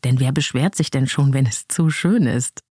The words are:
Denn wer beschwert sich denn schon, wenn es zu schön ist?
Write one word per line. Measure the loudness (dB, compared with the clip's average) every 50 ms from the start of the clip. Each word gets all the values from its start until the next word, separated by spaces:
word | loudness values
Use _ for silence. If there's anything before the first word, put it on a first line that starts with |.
| 0
Denn | 0 0 2
wer | 2 0
beschwert | 0 0 -2 -2 -2 0 0 0 0
sich | -2 -4 -2
denn | 0 -2 -2 0
schon, | 0 2 2 2 2
wenn | 2 0
es | 0 -2 -6 -8 _
zu | -2 0 0 0
schön | 0 0 0 2 2 2 2 2
ist? | 0 -2 -4 -4 _ -12 _ _